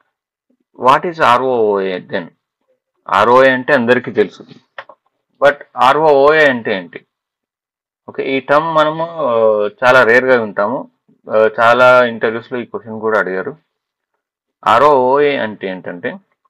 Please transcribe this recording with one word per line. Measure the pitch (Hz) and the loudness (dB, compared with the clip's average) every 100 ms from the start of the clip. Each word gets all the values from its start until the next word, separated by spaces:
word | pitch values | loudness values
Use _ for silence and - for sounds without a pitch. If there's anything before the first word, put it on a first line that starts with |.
| _ _ _ _ _ _ _ - | _ _ _ _ _ _ _ -4
What | 120 151 180 | 0 0 -2
is | 160 | -2
ఆర్ఓఓఏ | 131 120 131 123 107 101 95 90 | 0 2 0 0 0 0 -4 -8
then? | - 101 80 _ _ _ _ _ _ _ - | -8 -10 -10 _ _ _ _ _ _ _ -4
ఆర్ఓఐ | 92 110 127 131 | 0 4 4 4
అంటే | 131 127 | 2 0
అందరికీ | 143 117 123 123 | 0 0 -2 -2
తెలుసు, | 107 95 - - - _ - - _ _ _ _ _ | -2 -2 -6 -20 -20 _ -20 -20 _ _ _ _ _
but | 139 139 - 123 | 0 0 -8 -2
ఆర్ఓఓఏ | 127 147 156 139 143 156 147 | 0 2 2 4 4 4 2
అంటే | 123 113 | 0 -4
ఏంటి? | 98 87 - - _ _ _ _ _ _ _ _ _ - | -8 -8 -18 -20 _ _ _ _ _ _ _ _ _ -14
ఓకే, | 123 139 135 | -10 -6 -6
ఈ | |
టర్మ్ | 131 147 165 160 | -2 -2 0 0
మనము, | 151 160 | -2 -2
ఆ, | 165 165 139 117 110 107 104 - | -8 -6 -2 0 2 0 -4 -2
చాలా | 127 127 | 2 4
రేర్‌గా | 110 120 127 123 | 4 2 2 0
వింటాము. | 110 98 104 139 - _ _ _ - | -2 -4 -4 -6 -12 _ _ _ -4
ఆ, | 110 110 117 | 0 0 2
చాలా | 117 120 127 127 120 | 2 4 4 4 2
ఇంటర్వ్యూస్‌లో | 113 117 113 117 127 | -2 -6 -6 -10 -12
ఈ | 113 | -10
క్వశ్చన్ | 104 117 110 | -14 -14 -8
కూడా | 110 107 | -4 -2
అడిగారు. | 92 92 87 85 _ _ _ _ _ _ _ _ _ _ - | -4 -6 -10 -14 _ _ _ _ _ _ _ _ _ _ -2
ఆర్ఓఓఏ | 113 147 139 127 143 147 139 | 2 2 2 2 0 0 -2
అంటే | 110 101 95 | -6 -8 -10
ఏంటంటే, | 92 82 87 127 190 _ _ | -10 -12 -10 -10 -12 _ _